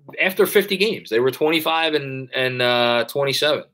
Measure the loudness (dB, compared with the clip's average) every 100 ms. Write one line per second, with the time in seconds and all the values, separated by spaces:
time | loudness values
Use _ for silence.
0 | -14 -4 -2 2 2 2 2 0 0 -2
1 | -2 0 0 2 0 2 0 0 0 -2
2 | -4 -8 -8 -4 -2 0 2 2 2 2
3 | 0 -2 -2 0 0 0 -4